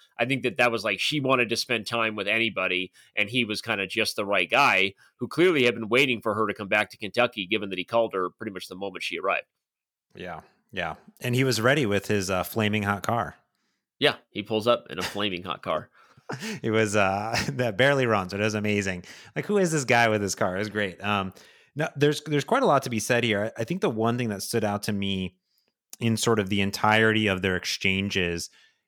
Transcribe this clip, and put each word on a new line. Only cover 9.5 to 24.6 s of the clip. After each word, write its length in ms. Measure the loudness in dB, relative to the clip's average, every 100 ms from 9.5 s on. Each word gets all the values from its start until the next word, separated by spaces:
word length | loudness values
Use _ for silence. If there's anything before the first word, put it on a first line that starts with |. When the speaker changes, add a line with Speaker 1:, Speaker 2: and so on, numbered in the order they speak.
| _ _ _ _ _ _ -14
Speaker 2:
Yeah, 260 | -12 -12 -16 _ _
yeah. 240 | -6 -6 -6 -16 _
And 160 | -2 0
he 80 |
was 160 | 2 2
ready 260 | 2 2 2
with 220 | 0 0
his, 220 | -2 0
uh, 140 | -2
flaming 400 | -2 0 0 0
hot 200 | 0 -2
car. 340 | -2 -2 -4 -10 _ _ _ _ _ _
Speaker 1:
Yeah, 200 | 0 0 _
he 120 | -10
pulls 240 | -4 0 2
up 200 | 0 -2
in 80 | -8
a 40 |
flaming 400 | -6 -4 -4 -4
hot 180 | -8 -8
car. 280 | -4 -4 -4 _
Speaker 2:
<laughs> 40 | _ _ -14 -12 -10 -6
It 80 | -2
was, 260 | 0 2 2
uh, 400 | 2 0 -2 -4 -2
<laughs> 80 |
that 220 | -2 -2 2
barely 300 | 4 4 2
runs, 280 | 2 0
but 60 | -2
it 40 |
was 100 | 0
amazing. 500 | 0 0 0 0 -4 -10 -18 -12 -8
Like, 120 | -2
who 100 | 2
is 140 | 2
this 120 | 0
guy 260 | 2 4 6
with 120 | 4
his 140 | 0 0
car? 200 | -2 -2
It 40 |
was 100 | -2
great. 340 | -2 -4 -4
Um, 300 | -2 -2 -2 -8 -20 _ _ -6
now, 140 | -6 2
there's, 260 | 2 2
there's 220 | 0 -2
quite 180 | 2 2
a 60 | 4
lot 160 | 4
to 80 | 2
be 80 | -2
said 240 | 0 2
here. 280 | 2 2 0 -4
I, 40 |
I 20 |
think 180 | -4 -2
the 80 | -2
one 300 | 0 0 0
thing 100 | -2
that 140 | -4
stood 200 | -4 -2